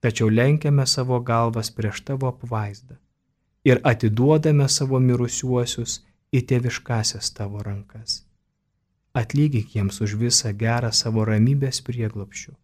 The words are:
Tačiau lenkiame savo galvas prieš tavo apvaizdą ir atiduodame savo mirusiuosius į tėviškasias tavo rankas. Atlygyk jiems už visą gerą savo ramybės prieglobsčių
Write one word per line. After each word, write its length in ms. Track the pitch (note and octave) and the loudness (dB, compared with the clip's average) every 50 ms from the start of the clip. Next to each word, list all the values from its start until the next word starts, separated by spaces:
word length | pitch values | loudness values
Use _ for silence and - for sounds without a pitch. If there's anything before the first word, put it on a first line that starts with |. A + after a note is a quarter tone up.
Tačiau 300 | - A#2+ A2 - A#2 A2 A2 | 0 -2 0 2 2 2 4
lenkiame 540 | A2+ A#2+ C3+ D3 D3+ - D3+ C#3+ C#3+ C3+ B2 | 4 4 4 2 2 2 2 2 2 2 0
savo 320 | - - B2+ B2+ B2+ B2 | 0 -2 0 0 -2 -2
galvas 480 | A#2+ B2 A#2 A#2 A#2 A#2 A#2 A#2 A2 A2+ | 0 0 0 2 2 0 0 -2 -6 -6
prieš 300 | - - G#2+ G#2 G2+ - - - | -6 -4 -4 -4 -4 -6 -8 -6
tavo 200 | C#3 C3+ C3+ B2+ B2 | -6 -2 -2 -4 -4
apvaizdą 640 | - - A#2+ A#2+ A2 G#2 G2+ G2+ G2+ - - - - _ _ _ _ _ _ _ _ _ _ _ _ _ | -6 -8 -6 -4 -4 -4 -6 -8 -14 -18 -20 -20 -20 _ _ _ _ _ _ _ _ _ _ _ _ _
ir 160 | C3+ B2+ A#2+ - | 4 4 4 4
atiduodame 840 | C#3+ A#2+ A2+ - A2 G#2+ A2 B2 C#3+ D#3 D#3 D#3 D#3+ D3+ C#3+ C#3 C3+ | 2 2 2 2 0 2 4 4 4 4 4 4 4 4 4 4 2
savo 320 | - - C#3+ C3 C3+ C3 | 0 -2 -2 0 2 2
mirusiuosius 1000 | C3 B2+ B2 A#2+ B2 A#2 - - - B2+ B2+ B2 A#2+ A#2+ - - A2+ - - - _ _ _ _ _ _ - | 4 4 4 2 0 -2 -4 -6 -4 -2 0 0 0 -2 -4 -6 -6 -8 -8 -10 _ _ _ _ _ _ -2
į 100 | C3 A#2 - | -2 0 2
tėviškasias 840 | C3+ B2 A#2+ B2 - - - - A#2+ A2+ A2 - - G#2 - - - | 0 0 0 0 -4 -6 -6 -4 -2 -2 -2 -2 -4 -6 -8 -10 -8
tavo 240 | - G#2+ G2+ G2+ G2+ G2+ | -8 -10 -8 -8 -10 -8
rankas. 600 | G#2 G2+ G2+ G2+ _ - G#2+ A2+ - - - _ _ _ _ _ _ _ _ _ _ _ _ _ _ _ _ _ _ _ | -8 -8 -8 -10 _ -18 -20 -10 -10 -10 -10 _ _ _ _ _ _ _ _ _ _ _ _ _ _ _ _ _ _ _
Atlygyk 600 | B2+ A#2 - - C#3+ D3 D3+ C#3+ A#2 G#2+ - - | -4 -4 0 2 2 2 4 2 0 -2 -2 -4
jiems 260 | A2 G2 G2 - - | -2 -2 -2 -2 -2
už 160 | A2+ G#2 G2+ | -4 -4 -2
visą 380 | G#2 A#2 A#2+ A#2 - - A2+ G2+ | -2 -2 0 0 0 0 -2 -4
gerą 360 | G#2 A2+ A2+ A#2 A#2+ A#2+ A2+ A2 | -2 -2 0 0 0 -2 0 -2
savo 320 | - - A#2 A2 A2 G#2+ A2+ | -2 -2 0 0 0 2 2
ramybės 540 | A2 G#2 A2 B2 C#3+ C#3+ C#3 C3+ B2+ - - | 4 4 4 4 4 2 0 -2 -4 -6 -8
prieglobsčių 720 | - B2 B2 A2+ G#2+ G#2+ G#2 G2 G2 - - - - D3+ _ | -8 -6 -4 -4 -6 -6 -8 -14 -12 -14 -18 -18 -18 -20 _